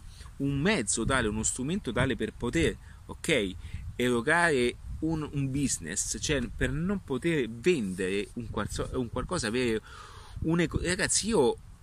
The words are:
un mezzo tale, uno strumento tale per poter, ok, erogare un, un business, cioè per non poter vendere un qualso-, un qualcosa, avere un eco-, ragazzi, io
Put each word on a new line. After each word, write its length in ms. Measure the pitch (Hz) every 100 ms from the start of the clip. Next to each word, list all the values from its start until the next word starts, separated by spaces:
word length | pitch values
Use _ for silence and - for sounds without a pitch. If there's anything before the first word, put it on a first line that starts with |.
| - - - -
un 220 | 139 139
mezzo 440 | 165 214 196 -
tale, 240 | 113 131 113
uno 140 | 110
strumento 500 | 110 - 127 190 -
tale 240 | 113 127 110
per 160 | 110
poter, 440 | - 120 143 143 - - - -
ok, 480 | - - 147 101 90 - - - -
erogare 800 | 123 120 117 165 170 139 120 - - -
un, 280 | 156 160 147
un 180 | 143 135
business, 680 | 131 139 - 78 90 - 113
cioè 200 | - 147 117
per 240 | - 131
non 320 | 139 175 202
poter 440 | - 131 165 160 113
vendere 800 | 117 117 175 101 90 92 98 104
un 160 | - 113
qualso-, 400 | - 101 - 135
un 140 | 135 117
qualcosa, 380 | - 123 175 117
avere 340 | 120 123 110 - - - - - -
un 200 | 160 170
eco-, 200 | 160 -
ragazzi, 460 | 165 180 156 - 196
io 280 | 220 120 - - -